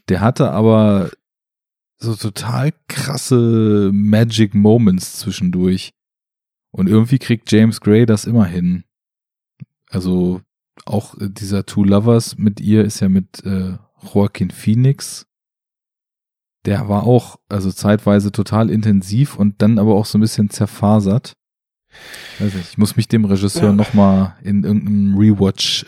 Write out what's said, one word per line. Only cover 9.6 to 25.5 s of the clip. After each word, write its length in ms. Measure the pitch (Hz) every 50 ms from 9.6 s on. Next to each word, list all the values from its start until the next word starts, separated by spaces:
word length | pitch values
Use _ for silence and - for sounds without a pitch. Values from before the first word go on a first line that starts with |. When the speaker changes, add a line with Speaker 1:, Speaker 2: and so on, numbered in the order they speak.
| - _ _ _ _ _
Speaker 1:
Also 520 | - 95 90 92 92 90 90 90 90 90 - _ _ _ _ _ _ _ -
auch, 320 | - 107 107 - - - -
äh, 100 | - 101
dieser 360 | 98 - 104 98 101 98 95
Two 180 | - - 104 101
Lovers 540 | 98 98 101 107 117 117 117 110 - - -
mit 240 | 101 107 101 -
ihr 240 | 101 104 107 107 104
ist 140 | 104 - -
ja 100 | 104 98
mit, 340 | 95 95 92 - - - -
äh, 340 | 95 98 95 92 92 92 - - _ _ _ - - -
Joaquin 380 | 101 101 101 - - 92 90
Phoenix. 760 | - - - - 107 120 127 135 139 - - - - - - _ _ _ _ _ _ _ _ _ _ _ _ _ _ _ _ _ _ _ _ _ _ _ _ _ _ _ _
Der 220 | - 104 101 - 101
war 160 | 101 101 95
auch, 340 | 110 123 120 - - - _ _ _
also 220 | 104 101 95 98
zeitweise 600 | 92 - - 107 104 107 - 104 101 104 98 104
total 380 | 98 - 98 - - 107 113 101
intensiv 640 | 80 110 107 110 104 98 92 95 101 117 143 143 - -
und 240 | 101 104 101 -
dann 160 | 107 104 117 107
aber 160 | 101 110 104
auch 100 | 98 107
so 120 | - - 107
ein 40 |
bisschen 280 | 107 110 - - 107 101
zerfasert. 840 | - - 110 98 - - - 101 107 110 101 95 98 127 - - - _ _ _ _ _ _ _ _ _ _ _ _ - - - - - - - - -
Weiß 160 | 101 104 95
nicht, 160 | 95 87 -
ich 60 | - -
muss 180 | 107 101 -
mich 120 | 120 110 -
dem 180 | - 113 107
Regisseur 440 | 101 98 95 101 101 - 170 110 104
Speaker 2:
Ja. 40 | 101
Speaker 1:
noch 200 | 101 107 - -
mal 440 | 104 101 98 98 95 95 92 - _ -
in 200 | 95 101 101 85
irgendeinem 540 | 80 104 104 - 101 104 101 101 101 98 98
Rewatch, 680 | 104 107 107 98 98 98